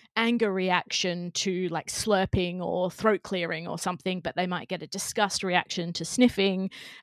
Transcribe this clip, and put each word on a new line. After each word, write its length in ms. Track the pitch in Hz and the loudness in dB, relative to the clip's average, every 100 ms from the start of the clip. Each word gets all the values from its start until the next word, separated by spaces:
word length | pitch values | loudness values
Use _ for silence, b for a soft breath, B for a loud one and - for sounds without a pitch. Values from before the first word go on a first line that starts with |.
| b - | b 0
anger 360 | 226 240 214 | 2 2 2
reaction 800 | 190 185 180 - - 185 175 175 | 2 2 0 0 -2 -2 -2 -6
to, 360 | - 196 180 185 | -4 -2 0 -2
like, 200 | 160 - | -4 -6
slurping 720 | - 220 202 185 - 175 180 | -4 2 4 4 2 0 -2
or 300 | 170 170 180 | -4 0 -2
throat 320 | - 220 208 | 2 2 2
clearing 440 | - 190 170 160 175 | 0 -2 -2 -4 -6
or 100 | 165 | -4
something, 420 | 185 175 190 185 | -4 -4 -4 -4
but 160 | 170 - | -4 -2
they 100 | 180 | -2
might 220 | 180 - | -2 -6
get 140 | 180 | -8
a 40 | 160 | -8
disgust 560 | 190 - - 202 - | -8 -6 -2 0 0
reaction 500 | 190 180 - - 170 | 2 2 0 -4 -6
to 100 | 175 | -6
sniffing, 640 | 165 - 247 - 196 185 190 B B B | -6 4 6 6 2 2 -4 B B B